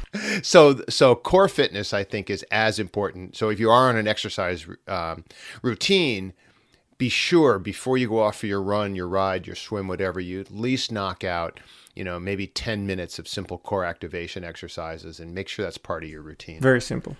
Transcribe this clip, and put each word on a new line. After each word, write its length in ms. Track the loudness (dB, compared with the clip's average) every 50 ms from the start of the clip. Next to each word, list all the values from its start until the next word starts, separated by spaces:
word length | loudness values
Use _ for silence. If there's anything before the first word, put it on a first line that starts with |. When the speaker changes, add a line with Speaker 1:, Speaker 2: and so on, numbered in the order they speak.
| -4 -8 -10 -8 -4 -4 -4 -4 2
Speaker 1:
So, 380 | 8 10 10 10 10 8 4 0 -4
so 260 | 2 6 6 6 6
core 340 | 6 2 4 6 6 6 6
fitness, 440 | 4 2 0 0 0 -4 -4 -2 -2
I 100 | -4 -4
think, 260 | -2 -4 -6 -4 -4
is 120 | -4 -6 -4 -2
as 280 | 0 2 2 2 2 0
important. 580 | -4 -4 -4 -2 -2 -4 -4 -8 -14 -14 -8
So 140 | -4 -2 -2
if 100 | 0 2
you 100 | 6 8
are 180 | 8 8 8 6
on 60 | 4
an 120 | 2 2 0
exercise, 580 | 0 -2 -4 -6 -4 -4 -2 -2 -2 -4 -8 -14 -18 -16 _ -8
um, 360 | -6 -6 -6 -6 -8 -10 -14 _ -20 -20 -20 -18 -12 -6 -4
routine, 720 | -4 -4 -2 0 2 2 2 2 2 -2 -4 -6 -10 -12 _ _ _ _ _ _ _ _ _ _ _ _ -4
be 100 | -2 -2
sure 480 | 0 -2 0 4 4 6 6 6 4 2
before 400 | -2 -6 -8 -6 -4 -2 0 0
you 100 | 0 0
go 120 | 2 2
off 160 | 2 2 0 -2
for 80 | -6
your 160 | -4 -4 -2 -2
run, 320 | -2 -2 -2 -2 -2 -4
your 140 | -6 -6 -2
ride, 380 | 0 0 0 0 0 -2 -6
your 100 | -8 -14
swim, 320 | -14 -10 -8 -6 -6 -4 -4
whatever, 300 | -4 -2 -2 -4 -4 -4
you 220 | -6 -8 -8 -10
at 100 | -10 -10
least 400 | -10 -6 -4 -2 -2 -2 -4 -4
knock 320 | -4 -4 -4 -4 -6 -6 -6
out, 380 | -4 -4 -2 -4 -6 -8 -12 -20 -20 -20 -20 -20 -20 -14
you 80 | -10 -10
know, 160 | -8 -8 -8
maybe 280 | -6 -6 -6 -6 -6
ten 400 | -8 -10 -8 -6 -6 -4 -4 -4
minutes 320 | -4 -4 -6 -6 -10 -10 -14
of 100 | -12 -10
simple 300 | -10 -10 -8 -8 -10 -12
core 260 | -8 -4 -4 -2 -2
activation 580 | -2 -6 -8 -10 -10 -8 -8 -8 -8 -10 -12 -12
exercises 800 | -12 -14 -14 -14 -14 -12 -10 -10 -10 -10 -12 -14 -16 -16 -16
and 140 | -16 -12 -10
make 140 | -10 -10 -8
sure 160 | -6 -6 -6
that's 100 | -6 -8 -10
part 240 | -10 -8 -8 -8 -8
of 60 | -12
your 140 | -14 -16 -16
routine. 380 | -18 -18 -18 -16 -14 -6 2
Speaker 2:
Very 200 | 4 4 4 4
simple. 360 | 2 -2 -6 -6 -6 -8 -12